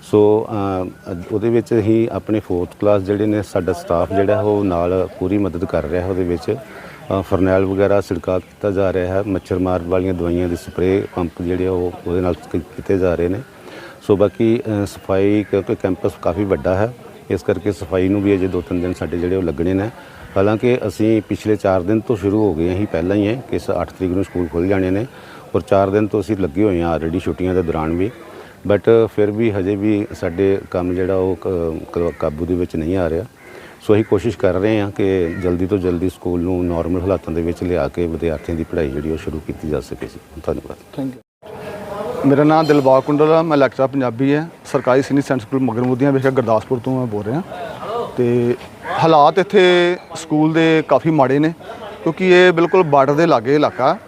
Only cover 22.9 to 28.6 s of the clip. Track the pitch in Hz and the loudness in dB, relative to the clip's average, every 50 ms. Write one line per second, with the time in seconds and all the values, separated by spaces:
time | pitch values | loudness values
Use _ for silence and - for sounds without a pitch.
22.9 | - 82 82 90 101 104 101 101 117 139 - - - 90 - - 95 85 87 - | -2 -2 0 0 2 2 2 0 -2 -4 -6 -6 -6 -6 -4 -2 -2 -2 -2 -6
23.9 | - - 95 90 90 95 95 - - 87 90 80 80 85 87 95 98 95 92 90 | -6 -4 -4 -2 -2 -2 -4 -4 -4 -4 -4 -2 -2 -2 0 0 2 0 2 0
24.9 | 92 101 117 131 - - - - - - - - - 101 95 - 104 98 98 98 | 0 -2 -4 -6 -10 -20 -20 -20 -20 -20 -20 -4 -4 -4 0 2 2 4 4 4
25.9 | 98 107 107 101 - 107 98 - 110 95 95 82 69 90 107 107 92 85 85 85 | 2 2 2 2 0 -2 -2 -2 -2 -2 -2 -4 0 0 2 2 2 0 0 0
26.9 | 82 76 78 82 82 92 - 90 82 - 90 90 90 92 87 80 78 80 78 80 | -2 -2 -2 -2 -4 -2 -2 -4 -4 -2 -2 0 0 0 0 0 -2 -2 -2 -2
27.9 | 82 87 92 113 - - - - - - - - - - | -2 -2 -2 -4 -4 -10 -20 -20 -20 -20 -20 -20 -20 -10